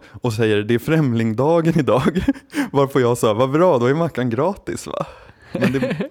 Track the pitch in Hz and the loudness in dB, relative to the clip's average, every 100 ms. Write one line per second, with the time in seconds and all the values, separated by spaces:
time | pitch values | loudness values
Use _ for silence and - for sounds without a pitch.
0 | - - 123 110 110 104 107 117 - 160 | -10 -6 -4 0 0 2 0 -2 0 0
1 | 139 117 113 110 143 170 165 165 131 127 | 2 0 0 0 0 2 2 0 2 2
2 | 151 170 269 - - 302 254 135 135 143 | 2 0 -2 -4 -6 -6 -2 0 2 2
3 | 120 120 113 104 131 151 185 131 120 151 | 2 2 2 2 2 2 4 4 2 0
4 | 165 - 127 113 170 202 - - - - | -2 -2 -4 -2 -2 -4 -10 -10 -8 -8
5 | - - - - - - 175 131 - 156 | -10 -14 -20 -20 -10 -2 0 0 -2 -4
6 | 277 | -8